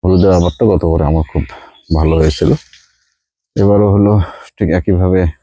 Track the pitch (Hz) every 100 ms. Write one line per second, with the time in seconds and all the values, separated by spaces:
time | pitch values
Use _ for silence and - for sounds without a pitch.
0 | 92 92 98 92 85 - 117 92 85 80
1 | 76 80 78 - 69 - - _ _ 80
2 | 78 80 80 - - 151 - - _ _
3 | _ _ _ _ _ - 101 101 104 98
4 | 101 104 82 - - _ 92 87 85 90
5 | 92 92 87 -